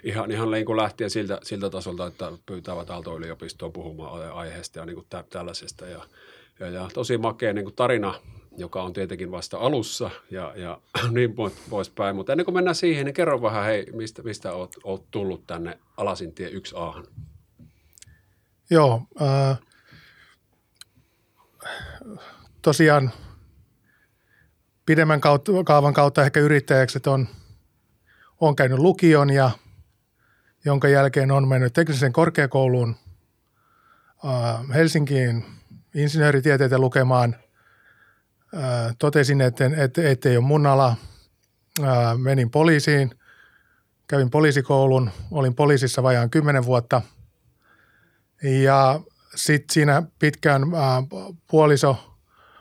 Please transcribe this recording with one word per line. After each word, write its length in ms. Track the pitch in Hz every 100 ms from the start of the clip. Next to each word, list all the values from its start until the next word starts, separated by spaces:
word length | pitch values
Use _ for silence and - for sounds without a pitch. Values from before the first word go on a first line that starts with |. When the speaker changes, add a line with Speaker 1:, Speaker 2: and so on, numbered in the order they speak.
Speaker 1:
ihan, 280 | 113 107 107
ihan 200 | 107 113
niin 140 | 110
kuin 120 | 110 110
lähtien 320 | 107 - 104
siltä, 300 | 110 98 98
siltä 260 | - 101 98
tasolta, 380 | 92 92 87 87
että 240 | - 87 82
pyytävät 440 | - 92 82 87 85
Aalto-yliopistoon 840 | 87 85 82 82 82 80 - 82
puhumaan 480 | 87 85 78 78 85
a-, 120 | 80
aiheesta 460 | 82 82 82 82 82
ja 60 |
niin 100 | 82
kuin 120 | 87 -
tä-, 160 | - -
tällaisesta. 560 | 92 87 85 82 -
Ja, 160 | 90 82 - _ _ - _ -
ja, 100 | 90
ja 200 | 90 92
tosi 240 | 139 120 117
makea 360 | 113 107 113
niin 120 | 101
kuin 100 | 98
tarina, 440 | - 123 117 98 87 - - _ -
joka 260 | 87 95
on 100 | 92
tietenkin 380 | 92 92 90 90
vasta 260 | 90 - 90
alussa 520 | 123 127 - - 107 - -
ja, 220 | 95 82
ja 260 | 95 87 85 _
<clears throat> 160 | - 120
niin 200 | 117 123
po-, 380 | 107 101 - -
poispäin. 460 | 107 92 - 98
Mutta 160 | 98 95
ennen 140 | 147
kuin 100 | 180
mennään 200 | 180 180
siihen, 300 | 165 175 147
niin 80 | 139
kerro 280 | 139 165 127
vähän, 240 | 120 110
hei, 200 | 104 107 -
mistä, 300 | 113 113 -
mistä 300 | 117 104 95
oot, 220 | 90 90 -
oot 220 | 101 95 _
tullut 360 | 110 98 85 -
tänne 320 | 85 85 82 _ -
Alasintie 520 | 101 92 85 78 87
yksi 260 | 95 - 90
A:han? 280 | 82 - - - - - _ _ - _ _ _ - _ _ _ _ _ -
Speaker 2:
Joo, 320 | 165 143 117 - -
äh, 380 | 143 139 135 131 _ _ _ - _ _ _ _ _ _ _ _ - _ _ _ _ _ _ _ - - 1077 - - - - - _ _
tosiaan 500 | 160 147 156 147 131 - - - _ _ _ _ _ _ _ _ _ _ _ _ _ _
pidemmän 360 | - 156 156 147
kaut-, 420 | 151 143 175 185
kaavan 280 | 165 147 143
kautta 300 | 143 143 151
ehkä 160 | 135 156
yrittäjäksi, 580 | 147 147 - 135 127 135
että 140 | 143
on, 160 | 135 127 - - - _ _ _ _ _ _ _ -
on 140 | 160
käynyt 240 | 139 135 131
lukion 500 | 175 - 170 151 139
ja 220 | 139 131 - _ _ _ _ _ _ _ _ _ _
jonka 220 | 147 139 139
jälkeen 440 | 139 139 143 135
on 160 | 139 135
mennyt 260 | 131 123
teknisen 400 | 165 165 135 135
korkeakouluun, 800 | 127 165 165 131 139 131 123 117 117 - - _ _ _ _ _ _ _ _ _ _
äh, 440 | 143 127 117 117 135
Helsinkiin 720 | 131 165 160 143 135 123 117 - - _ - _
insinööritieteitä 840 | 147 147 156 147 139 143 139 131 131
lukemaan. 580 | 131 135 127 127 120 117 _ _ _ _ _ _ _ _ _ _ _
Äh, 400 | 185 131 120 117 117
totesin, 420 | 147 147 139 143
että, 300 | 127 123 131 156
että, 320 | 131 170 156
että 200 | 131 139
ei 80 | 120
ole 80 |
mun 200 | 131 151
ala. 300 | 143 135 131 117 - - _ _ _ _ _ -
Äh, 340 | 139 123 117 120
menin 340 | 131 135 117
poliisiin, 600 | 147 165 151 151 143 131 - _ _ _ _ _ _ _ _ -
kävin 220 | 139 123
poliisikoulun, 800 | 151 156 139 127 135 135 131 120 - -
olin 240 | 156 127
poliisissa 480 | 120 147 139 123 -
vajaan 260 | 127 123 117
kymmenen 360 | 160 147 139
vuotta. 360 | 123 123 117 127 - - - _ _ _ _ _ _ _ _ _ _ -
Ja 560 | 139 131 135 139 131 151 - _ _
sit 280 | - - 147 -
siinä 320 | 160 147 143 165 -
pitkään, 440 | 151 147 156 139
äh, 60 | 143 170 135 127 135 190 101 170 -
puoliso, 500 | 156 151 143 143 120 - _ _ _ _ _